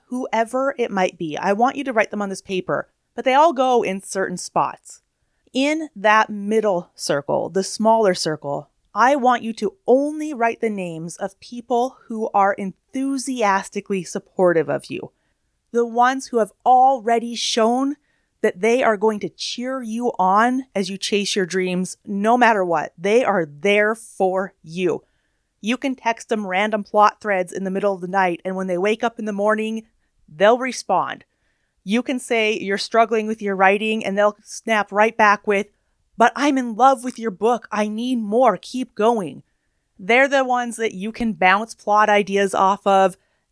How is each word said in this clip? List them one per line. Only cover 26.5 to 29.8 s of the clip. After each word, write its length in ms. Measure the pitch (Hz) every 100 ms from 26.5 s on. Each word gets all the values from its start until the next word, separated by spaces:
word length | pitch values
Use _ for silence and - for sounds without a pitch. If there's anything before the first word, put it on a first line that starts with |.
| 185 214 214
plot 380 | 202 208 208 -
threads 320 | 214 190 180
in 100 | -
the 80 | 190
middle 240 | 190 202
of 60 | 190
the 80 | 180
night, 320 | 196 185 170
and 120 | 185 190
when 100 | 190
they 120 | 175
wake 260 | 202 226
up 160 | 233 226
in 60 | 214
the 60 |
morning, 540 | 202 208 214 220 220